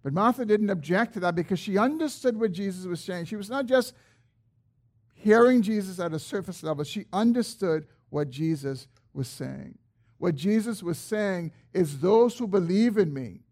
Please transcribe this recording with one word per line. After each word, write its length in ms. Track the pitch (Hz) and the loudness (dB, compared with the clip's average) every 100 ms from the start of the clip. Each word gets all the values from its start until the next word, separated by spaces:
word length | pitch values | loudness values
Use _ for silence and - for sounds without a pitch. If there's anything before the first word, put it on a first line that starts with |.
But 100 | 147 | -2
Martha 300 | 156 220 254 | 2 2 2
didn't 280 | 226 208 208 | 2 2 2
object 420 | 185 143 185 233 | -2 0 0 0
to 60 | 185 | 0
that 160 | 180 | -2
because 240 | 170 165 185 | 0 -2 -4
she 180 | - 196 | 0 2
understood 580 | 247 311 311 - 254 | 2 0 -4 0 -2
what 160 | 220 226 | 0 -2
Jesus 360 | 175 196 185 185 | -2 -6 -6 -8
was 120 | 170 | -8
saying. 260 | - 180 | -6 -8
She 100 | 170 | -6
was 160 | 214 202 | -8 -6
not 160 | 269 247 | -6 2
just 260 | 254 - _ _ _ _ _ _ _ _ _ _ _ _ | 2 2 _ _ _ _ _ _ _ _ _ _ _ _
hearing 480 | _ 214 220 240 254 | _ 4 8 8 6
Jesus 380 | 202 214 190 180 | 2 -2 -4 -6
at 120 | 175 | -4
a 60 | 160 | -6
surface 460 | - 202 190 175 | -6 -8 -8 -8
level. 200 | - 147 | -6 -4
She 220 | 147 214 - | -6 -8 -4
understood 760 | 190 226 240 - - 185 156 151 _ _ | 2 2 2 -2 -4 -2 -2 -4 _ _
what 220 | 143 147 | -4 -4
Jesus 560 | 131 160 151 139 131 - _ _ | -2 -2 -2 -4 -8 -12 _ _
was 140 | 139 123 | -8 -8
saying. 500 | - 131 135 - - _ _ _ _ | -8 -10 -10 -14 -18 _ _ _ _
What 160 | 175 | -2
Jesus 480 | 143 180 220 220 214 | 0 2 0 0 -6
was 160 | 175 160 | -6 -6
saying 540 | - 214 202 180 165 - _ | -4 -2 -2 -2 -6 -12 _
is, 280 | 180 160 139 | -2 -2 0
"Those 400 | 180 220 240 233 | 4 6 4 2
who 80 | 226 | -2
believe 500 | 196 170 190 240 214 | 0 2 4 4 4
in 160 | 175 | 0
me, 300 | 139 117 87 _ | -2 -10 -14 _